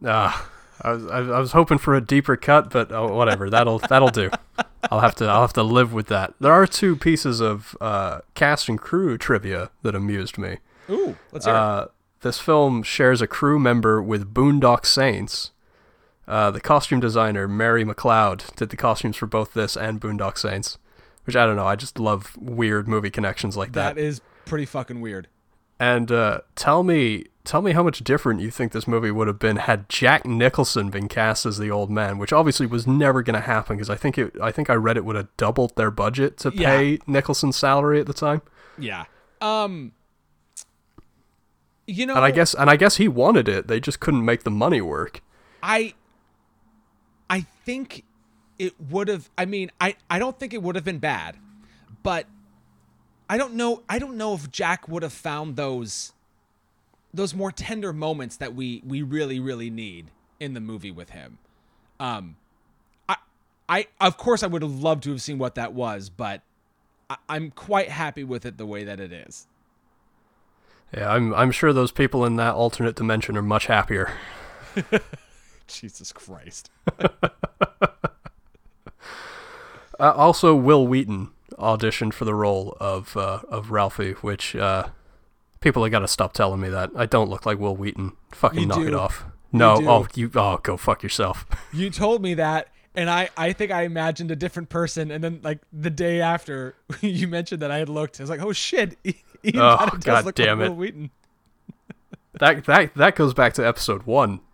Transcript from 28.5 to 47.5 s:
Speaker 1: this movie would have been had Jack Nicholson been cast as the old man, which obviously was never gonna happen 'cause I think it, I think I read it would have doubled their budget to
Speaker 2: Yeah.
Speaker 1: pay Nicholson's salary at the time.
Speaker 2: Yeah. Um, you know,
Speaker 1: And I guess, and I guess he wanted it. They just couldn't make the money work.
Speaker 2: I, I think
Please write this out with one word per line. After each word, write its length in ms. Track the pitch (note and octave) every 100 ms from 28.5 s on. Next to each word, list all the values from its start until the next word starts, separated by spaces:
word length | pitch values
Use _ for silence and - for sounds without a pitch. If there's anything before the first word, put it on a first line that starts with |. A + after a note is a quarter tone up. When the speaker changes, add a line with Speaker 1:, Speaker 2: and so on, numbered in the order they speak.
| - A#2
Speaker 1:
this 160 | A2 A#2
movie 240 | A#2 A2
would 160 | G#2+ G#2
have 100 | G2+
been 180 | A2 G#2
had 300 | - G#2 G2+
Jack 360 | - B2+ D#3 B2+
Nicholson 640 | A2+ B2+ D3+ B2+ A2+ G2+
been 180 | G2+ G2+
cast 380 | - A2 G#2+ A2
as 140 | G2+
the 100 | G#2+
old 220 | G2+ G2
man, 260 | G#2 G2+ G2+
which 160 | G2+
obviously 320 | D#3 D#3 - A#2+
was 220 | A#2 A#2+
never 340 | C#3 C#3+ C3
gonna 180 | A#2+ G#2+
happen 360 | A#2 A2 - G#2
'cause 120 | G2+
I 60 | G#2
think 220 | C#3+ C3+
it, 180 | A#2 -
I 100 | A2
think 180 | D3+ C#3+
I 20 |
read 240 | A#2 A2+ A#2
it 80 | G2
would 100 | G#2
have 120 | G2 -
doubled 380 | B2 C3 A#2+ -
their 160 | G#2+
budget 440 | G#2 G#2 C3 C#3 -
to 120 | C3+
Speaker 2:
Yeah. 160 | G3 D3+ C3+
Speaker 1:
pay 240 | C#3+ D3+ -
Nicholson's 480 | C#3 D3 C#3 C#3+ -
salary 460 | C#3 C#3 D3 D3
at 60 | C#3+
the 60 |
time. 280 | - D3+ D3+ _ _ - -
Speaker 2:
Yeah. 280 | A#2 F2+ - _ _ -
Um, 520 | G#3+ A3 G3+ E3+ B2 _ _ _ _ _ _ - - _ _ - _ _ _ _ _ _ _ _ -
you 200 | F#3+ B3+
know, 80 | C4+
Speaker 1:
And 100 | C3+
I 60 |
guess, 220 | D#3 E3+ -
and 140 | C#3+
I 60 | D3+
guess 220 | G3 -
he 100 | G#3
wanted 400 | B2 D#3 G3+ A2+
it. 200 | F#2+ A#2
They 120 | A2+
just 200 | - -
couldn't 240 | - C3 A2+
make 180 | A#2
the 80 | A2
money 300 | G#2 D3+ C#3
work. 400 | E2+ D2 - - _ _ _ -
Speaker 2:
I, 300 | F#3+ A3+ A3 _ _ _ _ _ _ _ _ _ _ _ _ _ -
I 120 | F#3
think 640 | -